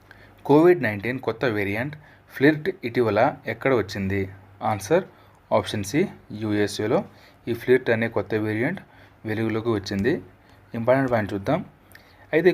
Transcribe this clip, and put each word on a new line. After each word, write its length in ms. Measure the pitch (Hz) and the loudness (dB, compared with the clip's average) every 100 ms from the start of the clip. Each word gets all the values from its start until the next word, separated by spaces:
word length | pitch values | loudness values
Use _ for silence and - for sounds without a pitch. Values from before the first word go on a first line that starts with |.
| _ - - - - | _ -20 -20 -20 4
కోవిడ్ 360 | 147 175 175 120 | 6 8 4 2
నైన్టీన్ 340 | 104 107 131 - | -4 -6 -6 -6
కొత్త 160 | 110 135 104 | -2 -2 -2
వేరియంట్ 380 | 98 104 135 151 - - _ - | -2 -4 -6 -10 -20 -20 _ 2
ఫ్లిర్ట్ 340 | 139 151 156 - 120 | 4 4 -2 -6 -6
ఇటీవల 320 | 120 113 101 131 - - | 0 2 4 2 0 -8
ఎక్కడ 180 | 113 139 127 | -4 0 0
వచ్చింది? 400 | 92 104 95 98 95 - - - 110 | -2 -4 -4 -4 -4 -10 -20 -8 -4
ఆన్సర్ 320 | 104 - 165 185 - - _ _ 110 | -4 0 0 0 -14 -20 _ _ -2
ఆప్షన్ 260 | 101 110 98 | -2 -6 -2
సి, 100 | 147 202 - - 104 | -2 -2 -4 -16 -8
యూఎస్ఏలో 580 | 110 104 101 - 107 151 233 - - - - | -2 0 0 -2 -2 0 -2 -14 -20 -16 -8
ఈ 60 | 117 | -6
ఫ్లిర్ట్ 280 | - 127 127 113 | 2 2 4 0
అనే 120 | 113 113 | 0 -2
కొత్త 180 | 101 110 107 | -2 -2 -2
వేరియంట్ 340 | 107 131 190 - - - - 113 | -2 -4 -6 -14 -20 -20 -16 -8
వెలుగులోకి 440 | 107 113 110 113 107 | -4 -2 -2 -2 -2
వచ్చింది. 360 | 98 101 107 165 - - _ - - 117 | -2 -2 0 -2 -6 -20 _ -20 -14 -6
ఇంపార్టెంట్ 340 | 117 131 135 | 2 2 4
పాయింట్ 180 | 117 101 | 0 0
చూద్దాం. 260 | 104 98 165 - - _ - - - - | -4 -2 -4 -4 -16 _ -20 -20 -20 -2
అయితే 180 | 156 175 | 2 2